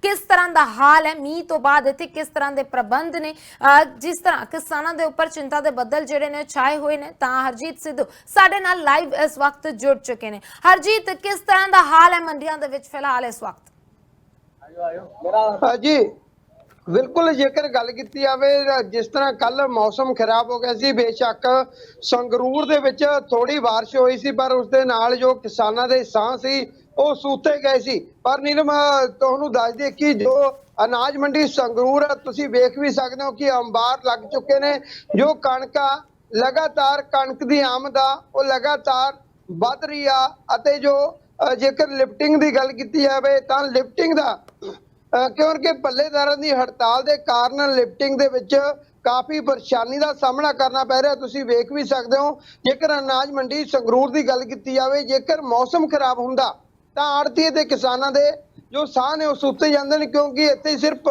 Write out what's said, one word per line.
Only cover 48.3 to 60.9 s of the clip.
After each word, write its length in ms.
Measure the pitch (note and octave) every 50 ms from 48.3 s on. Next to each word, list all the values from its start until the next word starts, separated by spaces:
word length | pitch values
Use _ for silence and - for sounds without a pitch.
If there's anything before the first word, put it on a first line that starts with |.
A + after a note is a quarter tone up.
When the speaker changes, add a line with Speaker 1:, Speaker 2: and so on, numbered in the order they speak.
| B3+ B3+ G#3 F#3 C#4+ C#4 C#4 C#4+ D4 C#4+ - _ _ _ _
Speaker 2:
ਕਾਫੀ 360 | A#3+ A#3+ B3+ B3+ C#4 D#4 D#4
ਪਰੇਸ਼ਾਨੀ 580 | C4 A#3+ C#4 A#3+ - - C4 A#3+ A3+ A#3+ C4 C#4+
ਦਾ 140 | D4 D4+ C#4+
ਸਾਹਮਣਾ 400 | C#4+ - C4 B3+ C4+ D4 D4+ C#4+
ਕਰਨਾ 320 | C#4 C4+ C4 B3 C4+ C4
ਪੈ 180 | A3+ C4 C4 C4+
ਰਿਹਾ, 120 | D4 C#4+
ਤੁਸੀਂ 300 | C#4 C#4 B3 - C#4 C#4
ਵੇਖ 280 | A#3 A#3+ A#3 A#3+ A#3+ C#4
ਵੀ 120 | D4 C#4+
ਸਕਦੇ 340 | G3+ C#4 C4 A#3+ A#3 B3 C4+
ਹੋ। 220 | C#4+ D4 D4 D4 _ - - _ _
ਜੇਕਰ 340 | B3 C#4 - D#4+ D#4 D4+ C#4+
ਅਨਾਜ 320 | C#4 C4+ C4 B3+ C4+ C#4+
ਮੰਡੀ 340 | C#4+ C#4 C4 B3+ C4+ D4 D4+
ਸੰਗਰੂਰ 460 | C#4+ - C4+ A#3+ A3+ A3+ B3+ C4+ C4+
ਦੀ 180 | A#3+ D#4 C#4+ A3+
ਗੱਲ 160 | C4 B3+ C4
ਕੀਤੀ 300 | A3 B3+ - - C4+ C4
ਜਾਵੇ, 280 | C4 C4 C4 C#4 C#4+ C#4+
ਜੇਕਰ 400 | A3 C4+ C4+ C4 - D#4+ D#4 D4+
ਮੌਸਮ 460 | C4 A#3 A#3 B3+ B3 - E4+ D#4 D#4
ਖਰਾਬ 300 | D#4 D4 C4+ B3+ B3+ B3
ਹੁੰਦਾ 400 | A#3+ B3 C4 B3+ C4 A3 D3+ - _ _ _ _ _ _ _
ਤਾਂ 100 | C#4+ C#4+
ਆੜ੍ਹਤੀਏ 460 | D4 C#4+ C#4+ D4 D4 A#3 D4 D#4+ D#4+
ਤੇ 140 | C4+ D#4 D4+
ਕਿਸਾਨਾਂ 480 | - C#4+ A3 A3 B3+ B3 B3 C4+ C#4 C4
ਦੇ 200 | C#4+ C#4+ D4 D#4 D4 - _ _ - _ _ -
ਜੋ 140 | C#4 D4+
ਸਾਹ 300 | D4 - C4 B3 C#4 D4+
ਨੇ 80 | D#4 D#4
ਉਹ 100 | D4+ C#4+
ਸੁੱਤੇ 360 | - - C#4 C4 C4+ D#4+ D4+
ਜਾਂਦੇ 280 | D4 C#4+ C#4 C#4 D4 D4+
ਨੇ, 80 | D4+
ਕਿਉਂਕਿ 380 | C4 A3+ D4 D4 D4 C4 C4 D4+
ਇੱਥੇ 320 | D4 C#4 C#4 - D4+ D4+
ਸਿਰਫ 220 | B3+ A3 D4+